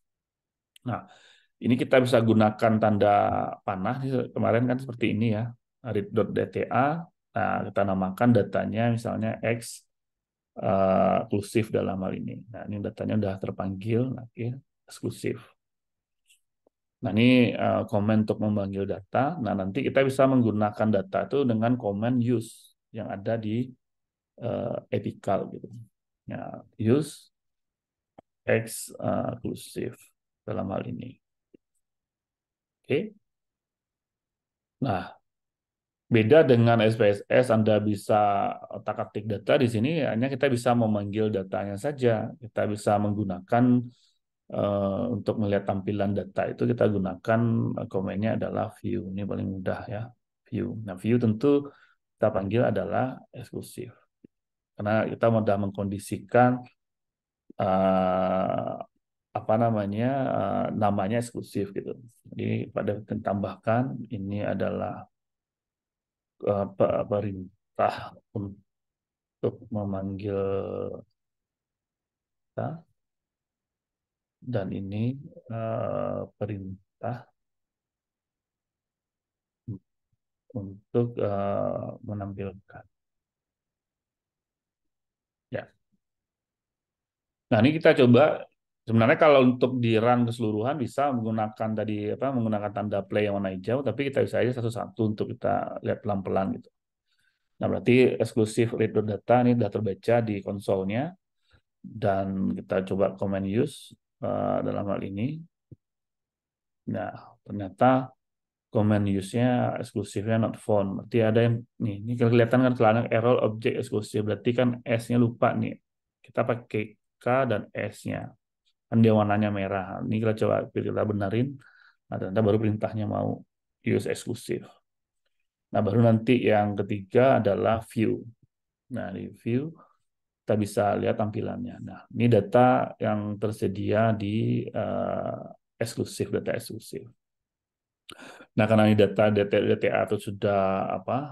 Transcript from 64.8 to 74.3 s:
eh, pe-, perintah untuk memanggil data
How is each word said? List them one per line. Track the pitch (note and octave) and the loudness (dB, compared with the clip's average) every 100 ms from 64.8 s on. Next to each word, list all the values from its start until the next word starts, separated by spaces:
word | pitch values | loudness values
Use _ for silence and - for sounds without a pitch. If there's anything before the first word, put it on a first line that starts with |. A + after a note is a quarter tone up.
| G2 F#2+ F#2+ _ _ _ _ _ _ _ _ _ _ _ _ _ - | -6 -10 -16 _ _ _ _ _ _ _ _ _ _ _ _ _ -2
eh, | G2+ G2 - | 0 -2 0
pe-, | - - - | 2 2 0
perintah | G#2 G#2 F#2+ F#2 _ _ - G#2 - - - _ | -2 -2 -6 -12 _ _ 0 0 0 -10 -18 _
untuk | A2 G2 G2 _ _ _ _ _ _ _ _ A#2+ - A#2 | -8 -8 -12 _ _ _ _ _ _ _ _ -4 -4 -8
memanggil | G#2+ G2+ F#2+ G2 F#2+ G2+ G2 G2 G2 G2 F#2+ G2 F#2+ - _ _ _ _ _ _ _ _ _ _ _ _ _ _ | -6 -4 -4 -6 -6 -4 -2 -2 -2 -4 -6 -8 -10 -16 _ _ _ _ _ _ _ _ _ _ _ _ _ _
data | - A#2+ E3 - _ _ _ _ _ _ _ _ _ _ _ _ _ _ | -8 -8 -8 -16 _ _ _ _ _ _ _ _ _ _ _ _ _ _